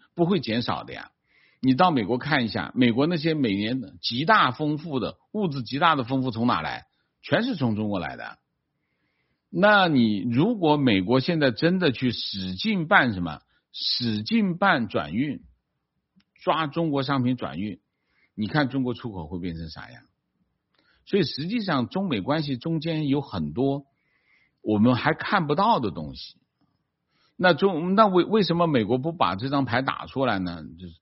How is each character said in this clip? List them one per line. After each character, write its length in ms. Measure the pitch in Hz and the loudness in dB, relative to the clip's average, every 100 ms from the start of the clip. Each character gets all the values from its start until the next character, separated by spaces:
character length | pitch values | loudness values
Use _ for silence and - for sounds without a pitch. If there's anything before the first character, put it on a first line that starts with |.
| _ | _
不 100 | - | 0
会 160 | 170 185 | 2 2
减 220 | 113 113 | 0 -2
少 220 | 110 65 | -2 -6
的 100 | 62 | -8
呀。 160 | 62 - _ _ _ _ _ | -14 -16 _ _ _ _ _
你 140 | 131 | 2
到 160 | 131 180 | 6 4
美 160 | 135 101 | 4 0
国 100 | 123 | -2
看 300 | 143 143 110 | 0 0 0
一 20 | |
下， 240 | 101 73 | -4 -4
美 180 | - 120 | 2 2
国 140 | 113 156 | 4 0
那 120 | 170 | 0
些 160 | 160 | -2
每 200 | 156 120 | 0 0
年 240 | 98 110 131 98 - | 0 -2 -4 -8 -10
极 240 | - 117 | -6 -2
大 280 | 175 214 139 | 2 4 2
丰 260 | 123 151 151 | 0 -4 -4
富 220 | 165 131 | -4 -4
的， 180 | 87 - _ | -4 -8 _
物 160 | 214 180 | -4 -2
质 140 | 139 | -4
极 160 | 110 135 | -6 0
大 180 | 170 147 | 2 2
的 60 | |
丰 200 | 113 135 | 0 -2
富 80 | 131 | -2
从 160 | 110 120 | 0 0
哪 160 | 90 | 0
来？ 240 | 73 60 - _ _ _ | -2 -6 -12 _ _ _
全 240 | - 202 | -2 0
是 120 | 254 190 | 0 0
从 200 | 120 104 | -2 0
中 140 | 107 | -2
国 80 | 95 | -4
来 180 | 71 60 | -6 -8
的。 220 | 55 - _ _ _ _ _ _ _ _ _ _ _ 165 | -14 -16 _ _ _ _ _ _ _ _ _ _ _ 2
那 300 | 202 208 175 | 4 4 4
你 320 | 135 113 101 | 4 4 2
如 400 | 120 123 208 220 | 0 2 2 2
果 180 | 156 147 | 2 4
美 240 | 127 95 | 4 2
国 200 | 92 131 | 2 0
现 180 | 180 165 | 2 2
在 140 | 135 | 0
真 260 | 107 165 185 | 2 0 2
的 140 | 160 | 0
去 180 | 110 127 | 0 -2
使 440 | - - 98 92 | -4 -8 -8 -6
劲 340 | 92 220 196 160 | -4 -2 -2 4
办 240 | 190 127 | 4 4
什 100 | 92 | 0
么？ 180 | 85 71 _ _ _ | -4 -6 _ _ _
使 540 | - - - 117 107 | -10 -6 -4 -2 -2
劲 340 | 110 226 196 170 | 0 0 0 2
办 300 | 196 147 104 | 2 2 0
转 240 | 110 78 | -4 -2
运， 320 | 101 147 101 - _ _ _ _ _ _ _ _ _ | -2 -4 -6 -14 _ _ _ _ _ _ _ _ _
抓 240 | 180 156 156 | 0 0 0
中 240 | 170 165 | 0 0
国 140 | 139 | 0
商 180 | 131 139 | 0 0
品 140 | 123 123 | 0 -2
转 240 | 85 78 | -4 -6
运， 180 | 107 127 _ _ _ _ _ | -8 -8 _ _ _ _ _
你 140 | - 104 | -6 -2
看 200 | 151 127 | 0 0
中 140 | 135 | -2
国 120 | 123 | -4
出 180 | 120 117 | -6 -8
口 160 | 92 78 | -10 -10
会 100 | 90 | -8
变 160 | 87 | -8
成 160 | 82 80 | -8 -10
啥 200 | - 53 | -14 -18
样？ 100 | 65 _ _ _ _ _ _ _ _ _ _ - | -20 _ _ _ _ _ _ _ _ _ _ -2
所 140 | 196 | 0
以 20 | |
实 240 | 135 - 170 | 0 -2 -4
际 160 | 240 | -4
上 260 | 190 139 113 | 0 -2 -2
中 200 | 185 196 | -4 -2
美 120 | 107 | -2
关 220 | 104 156 | 0 -2
系 140 | 147 123 | -2 -4
中 240 | 165 160 | -2 -2
间 260 | 165 156 143 | -2 -2 0
有 140 | 143 | 0
很 320 | - 95 76 | -2 -6 -4
多 320 | 92 139 139 - _ _ _ _ _ _ _ | -2 0 -2 -8 _ _ _ _ _ _ _
我 180 | 104 104 | 0 4
们 180 | 120 120 | 4 4
还 180 | 147 | 0
看 320 | 160 - 202 147 | -2 -2 0 0
不 80 | |
到 240 | 151 220 190 | 2 2 2
的 140 | 104 | 0
东 240 | 82 73 62 | -6 -10 -12
西。 200 | - - _ _ _ _ _ _ _ _ _ - | -18 -20 _ _ _ _ _ _ _ _ _ 2
那 180 | 180 | 4
中-， 400 | 151 196 156 180 196 | 4 2 0 2 4
那 100 | 208 | 6
为-， 180 | 180 165 | 4 4
为 160 | 214 | 2
什 140 | 170 170 | 2 2
么 100 | 170 | 2
美 180 | 131 | 2
国 140 | 101 127 | 2 0
不 140 | 156 | -2
把 240 | 170 107 101 | 0 0 0
这 120 | 135 | -2
张 160 | 139 | -2
牌 180 | 127 120 | 0 0
打 240 | 135 - - | -2 -6 -6
出 200 | 135 123 | -2 0
来 140 | 98 | 0
呢？ 240 | 90 85 71 80 | -4 -8 -14 -16
就 100 | 90 | -18
是 60 | 82 | -18